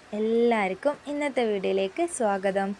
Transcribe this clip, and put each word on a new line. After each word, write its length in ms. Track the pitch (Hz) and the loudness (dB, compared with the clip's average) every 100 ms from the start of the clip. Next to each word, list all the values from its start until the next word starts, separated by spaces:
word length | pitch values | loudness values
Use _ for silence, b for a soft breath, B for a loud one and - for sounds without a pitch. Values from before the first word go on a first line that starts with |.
| - | -8
എല്ലാവർക്കും 800 | 214 220 226 240 226 190 190 285 285 277 | -2 0 4 4 4 0 -2 -2 -2 -6
ഇന്നത്തെ 380 | 294 294 254 | -4 -2 0
വീഡിയോയിലേക്ക് 640 | 226 202 190 190 190 - 339 - | 0 0 0 0 0 -2 -2 0
സ്വാഗതം. 580 | 220 196 196 190 196 | 0 0 0 0 -2